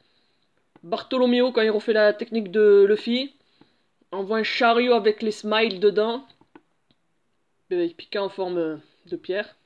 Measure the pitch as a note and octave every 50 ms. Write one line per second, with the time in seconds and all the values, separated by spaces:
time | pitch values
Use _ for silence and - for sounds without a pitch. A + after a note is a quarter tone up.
0 | _ _ _ _ _ _ _ _ _ _ _ _ _ _ _ - - E3+ A3 -
1 | - - C4 B3+ B3+ B3 A#3+ B3 B3 B3+ B3 A#3 A3 A3 G#3+ G#3 - A#3+ G#3+ G#3+
2 | G#3+ G#3 G#3 G#3 A3+ - A3 A3+ G#3 F#3 F3 G#3+ G#3+ G#3 G3+ G3+ G3 G3 G#3+ G#3+
3 | - A#3 A#3+ B3+ C#4 C#4 _ _ _ _ _ _ _ _ _ _ _ _ _ _
4 | _ - - G3 G3 F#3+ A3 A3 G#3+ - - - B3 A#3 A#3 A#3+ B3 B3 A#3+ A3+
5 | G3 G#3+ G#3+ - A3+ G#3+ G#3 - - G#3+ G#3+ A3 A3+ A3 F#3+ F3+ G3+ G3+ - G#3
6 | G#3+ A3+ A#3 C4+ C4+ _ _ _ _ _ _ - _ _ _ _ _ _ _ _
7 | _ _ _ _ _ _ _ _ _ _ _ _ _ - F#3 F3 E3+ E3+ E3+ -
8 | - - - G#3 G3 F#3+ - G3 F#3 F3+ F3+ E3+ E3 D#3+ D#3 D3+ _ _ _ _
9 | _ E3+ F3+ E3+ - - F#3 G#3 G#3+ - _ _ _